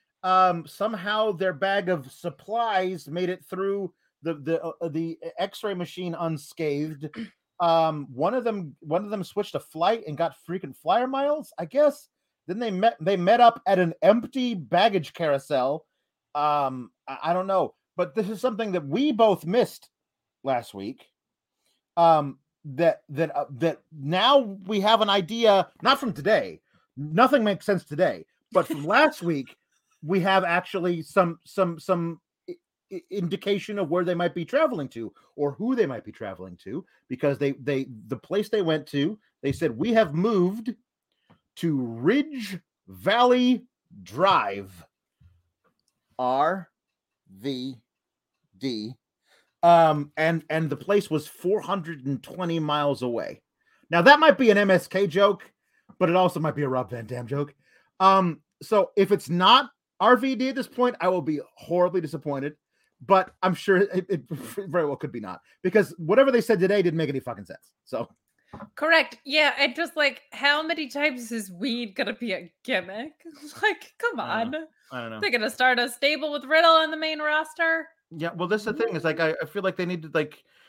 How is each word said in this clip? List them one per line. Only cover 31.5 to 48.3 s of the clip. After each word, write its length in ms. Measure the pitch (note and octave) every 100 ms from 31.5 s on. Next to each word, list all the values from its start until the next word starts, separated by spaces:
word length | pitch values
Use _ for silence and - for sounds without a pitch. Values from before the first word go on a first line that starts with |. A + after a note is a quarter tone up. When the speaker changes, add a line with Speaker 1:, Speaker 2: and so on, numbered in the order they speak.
| - F3+ D#3+
Speaker 1:
some 400 | - F3+ E3+ E3 _ _ -
i-, 60 | F3 _ _ _
i-, 120 | F#3+ -
indication 640 | G3+ F3 - G3 G3+ - G3+
of 140 | E3
where 120 | F3
they 120 | F3+ F3
might 180 | F3
be 120 | F3+ D#3+
traveling 440 | C#4 D#4 G#3+ C3+
to 240 | A#2 A2 - _ -
or 180 | C#3+
who 220 | C#3 A3+ B3+
they 100 | E3+
might 180 | A#2
be 80 | G#2+
traveling 460 | - G#2 F#2 F#2 F2+
to, 280 | F#2+ C3+ - _ -
because 300 | B2+ D3 C3+
they, 160 | C#3+
they, 340 | C#3 C3 C3+ C3+ A#2 G#2+
the 100 | C3
place 320 | - F#3+ G#3
they 120 | G#3+
went 240 | E3+ D#3 -
to, 320 | C#3+ D3+ G#3+ _ _
they 100 | C#3
said, 240 | C#3 E3 A2+
"We 160 | G#3
have 200 | A3+ F#3
moved 600 | D3+ G3+ G#3 F3+ G#3+ A#3 - _ _ _ _ _ _ _ -
to 260 | E3+ C#3+
Ridge 800 | A#2+ A2+ C3+ C4 D4+ C#4 G3+ F#3+ _ _ -
Valley 800 | F#2 A2 A3+ B3 B3 B3 B3 - _ _ G#2
Drive, 840 | F2+ A2 G3 E3+ G#2 G2+ G2 F2+ - _ _ _ _ _ _ _ _ _ _ _ _ -
R 500 | B2+ C3 D#3 F#3+ E3+ _ _ _ _ _ _ F#2+
V 360 | B2+ C3 C3 A#2+ _ _ _ _ _